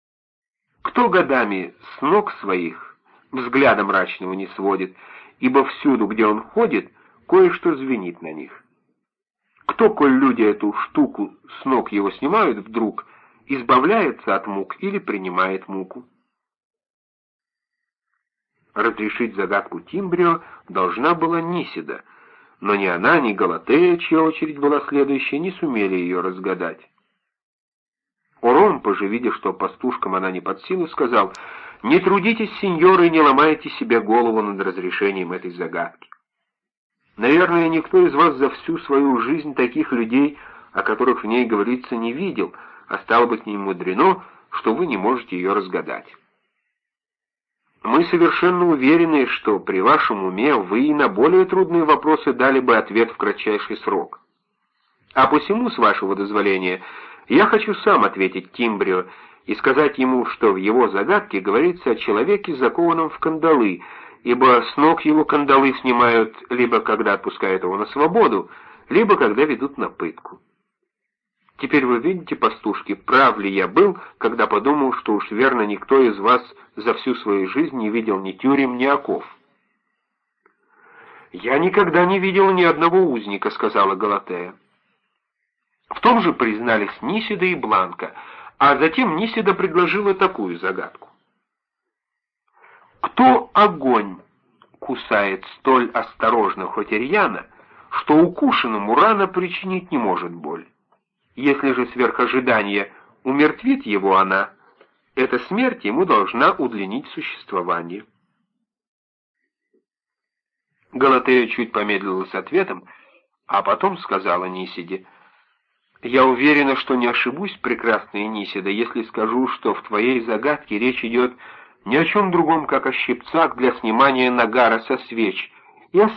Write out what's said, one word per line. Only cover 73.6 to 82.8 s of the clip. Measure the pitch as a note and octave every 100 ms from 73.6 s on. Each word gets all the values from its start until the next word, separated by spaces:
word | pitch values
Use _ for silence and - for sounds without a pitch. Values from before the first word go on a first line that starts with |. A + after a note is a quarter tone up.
| F#2
был, | B2+ G3+ F3+ - -
когда | A2+ A#2 G#2+
подумал, | G#2 C3 D3+ C3
что | - -
уж | G2+ -
верно | G#2+ C3 B2
никто | G#2 G2 - C3+
из | A#2+ G2
вас | G#2+ B2 - - _
за | - A2+
всю | - C3
свою | A#2+ G#2+ G2 F#2+
жизнь | C#3 D#3+ C3
не | G#2+
видел | A2+ A2 F#2+
ни | F#2+
тюрем, | F#2+ C3+ C#3 C3 B2
ни |
оков». | C3+ C#3+ - F2 - - _ _ _ _ _ _ _ _ _ _ _ _ _ _ _ - - - -
«Я | F2 A2 C#3+
никогда | F3+ G3+ F3+ E3
не | F3+ G3
видела | F#3+ F#3+ F#3+
ни | F#3
одного | E3+ D#3